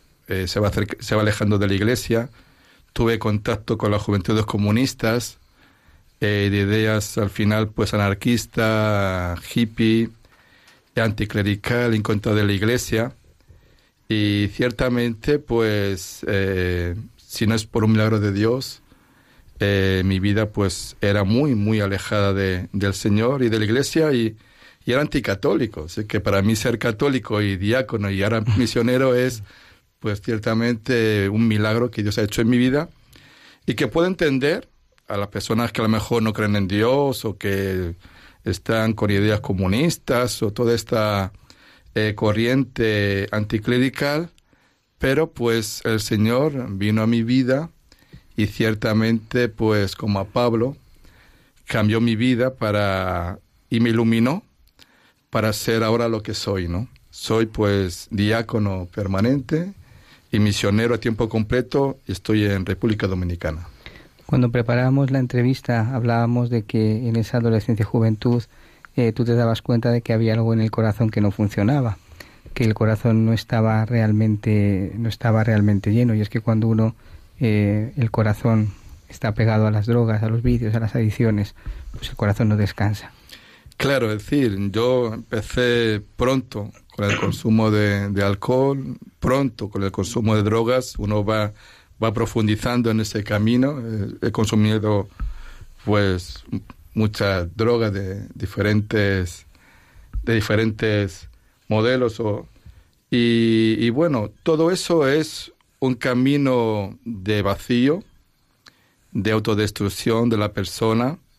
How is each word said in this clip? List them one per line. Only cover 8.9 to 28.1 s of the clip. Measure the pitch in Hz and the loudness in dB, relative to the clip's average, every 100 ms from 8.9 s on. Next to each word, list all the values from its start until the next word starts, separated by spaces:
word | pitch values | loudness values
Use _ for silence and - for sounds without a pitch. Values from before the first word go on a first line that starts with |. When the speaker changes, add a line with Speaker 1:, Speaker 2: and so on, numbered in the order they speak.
| 101 98 92 90 85 - | 0 0 -2 -4 -6 -4
Speaker 1:
hippie, | 120 113 113 113 113 113 - _ _ _ _ _ _ _ - | -2 -2 0 2 2 0 -6 _ _ _ _ _ _ _ -2
anticlerical, | 113 104 104 110 104 104 - 120 120 | -2 -2 -2 0 0 -2 -2 0 2
en | 110 | 0
contra | 104 104 113 | 0 -2 0
de | 107 | 2
la | 104 | 2
iglesia. | 101 107 123 - 113 123 - _ _ _ - _ _ _ _ - | 2 0 0 0 -2 -2 -8 _ _ _ -20 _ _ _ _ -4
Y | 107 104 104 101 | 0 0 0 -2
ciertamente, | - 123 117 127 123 120 110 - 147 | 0 -2 0 -2 0 -2 -2 -2 -2
pues, | - 117 110 104 98 95 - - - | 0 0 2 0 -2 -4 -10 -10 -4
eh, | 98 98 92 90 87 87 95 - _ | -2 0 0 0 -2 -4 -6 -12 _
si | - - 110 | -14 -2 0
no | |
es | 110 - | 0 -2
por | 117 | 0
un | 110 | 2
milagro | 110 110 110 | 4 2 2
de | 104 | 0
Dios, | 98 110 127 - - _ _ _ _ _ _ - - | 0 0 0 -4 -14 _ _ _ _ _ _ -18 -4
eh, | 101 98 95 95 | 0 2 2 2
mi | 92 95 | 2 0
vida, | 101 101 107 | 2 0 0
pues, | 104 98 - - - | 0 -2 -2 -12 -4
era | 101 104 | 0 2
muy, | 98 117 151 | 2 2 2
muy | 110 104 110 | 0 0 0
alejada | 101 98 - 107 98 | 0 -4 -2 0 0
de, | 98 95 92 - | 0 0 -2 -4
del | 101 101 | -2 -2
Señor | 98 110 104 117 139 | -2 0 2 2 0
y | 120 | 0
de | 110 | 0
la | |
iglesia, | 104 123 131 160 156 | 0 0 0 2 2
y, | 127 113 110 _ _ - _ - | 2 -2 -6 _ _ -20 _ -2
y | |
era | 127 | 0
anticatólico. | 151 147 107 98 147 202 110 - | 0 -2 -2 -2 0 0 -2 -6
Así | 80 - 107 | -12 -10 -6
que | 104 | -4
para | - 98 | 0 0
mí | 101 110 | 2 0
ser | 127 117 | -2 -2
católico | 123 107 143 131 - 104 | -2 0 0 -2 -2 -2
y | 104 95 | -2 -2
diácono | 101 127 117 110 101 | 0 0 -2 -4 -2